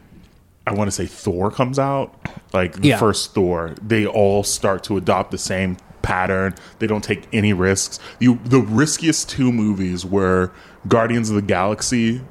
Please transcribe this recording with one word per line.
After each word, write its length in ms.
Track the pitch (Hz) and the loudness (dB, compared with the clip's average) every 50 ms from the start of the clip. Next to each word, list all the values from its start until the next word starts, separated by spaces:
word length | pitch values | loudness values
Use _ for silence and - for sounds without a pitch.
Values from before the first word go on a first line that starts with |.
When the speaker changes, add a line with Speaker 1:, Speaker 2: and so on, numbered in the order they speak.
| - - - - - - _ _ _ _ _ _ _ - | -20 -20 -20 -20 -20 -20 _ _ _ _ _ _ _ -6
Speaker 1:
I 60 | 107 | -2
wanna 180 | 101 104 101 | -2 -2 -2
say 140 | 95 - 95 | -2 -4 -6
Thor 460 | 85 - - - 107 90 87 92 104 | -8 -10 -8 -6 -4 -2 -2 -2 -2
comes 280 | 117 - 135 123 131 135 | -2 -2 -2 -2 0 -2
out, 340 | 135 139 139 139 135 - - - - - - - - _ - | -2 -2 -2 -4 -4 -6 -10 -12 -14 -14 -14 -16 -12 _ -2
like, 280 | 95 90 90 - 95 | -2 -2 -2 -2 0
the 80 | 98 - | 2 2
Speaker 2:
Yeah. 80 | 123 104 | 4 4
Speaker 1:
first 360 | 117 107 95 - - - - | 4 2 2 0 -4 -4 0
Thor. 420 | 110 95 87 87 85 82 82 71 - | 0 2 2 0 -2 -4 -6 -8 -10
They 240 | 98 107 113 110 104 | -4 0 0 2 2
all 380 | 98 92 110 101 98 98 104 101 | 2 2 2 2 4 4 2 0
start 400 | - - - - 107 98 90 - | -2 -4 -2 0 0 0 -2 -2
to 120 | - 107 95 | -4 -4 -2
adopt 340 | 87 98 101 92 98 - | 0 2 2 2 0 -2
the 60 | - 90 | -6 -8
same 400 | - - 101 92 95 95 90 90 - - - - | -6 -4 -4 -2 -2 -2 -4 -6 -12 -18 -10 -6
pattern. 540 | - - 98 92 92 92 95 95 95 95 90 - - - - - | -4 -2 0 0 0 0 0 0 0 -2 -4 -6 -12 -20 -8 -4
They 80 | 113 104 | -2 -2
don't 160 | 107 104 98 | -2 -2 -2
take 240 | - 107 95 - - | -2 -4 -4 -4 -4
any 220 | - 113 101 107 104 | -2 0 2 2 2
risks. 460 | 90 92 92 98 95 - - - - - - - - | 2 2 2 2 2 -2 -6 -10 -12 -16 -18 -6 0
You, 200 | 117 127 120 117 104 | 2 4 4 2 2
the 160 | 120 131 135 | 2 2 2
riskiest 680 | 117 101 110 113 147 156 - - 165 160 151 - - - | 4 2 2 2 2 0 0 -2 0 0 0 0 -2 -6
two 220 | - - 135 127 | -4 0 0 2
movies 540 | 120 117 107 107 104 95 95 90 90 90 90 | 2 2 2 0 0 0 -2 -4 -4 -6 -4
were 460 | 90 92 101 95 92 92 92 92 92 - - - - - - - 101 | -2 0 2 2 4 4 2 2 0 -4 -10 -20 -20 -20 -14 -2 0
Guardians 420 | 120 117 113 117 120 120 113 110 | 2 2 4 2 2 0 0 0
of 60 | 107 | 0
the 80 | 104 101 | 0 0
Galaxy 800 | 95 98 87 90 101 107 107 - - - 120 113 113 117 127 127 - | 0 0 0 0 0 -2 -2 -4 -2 0 0 0 0 0 -2 -6 -12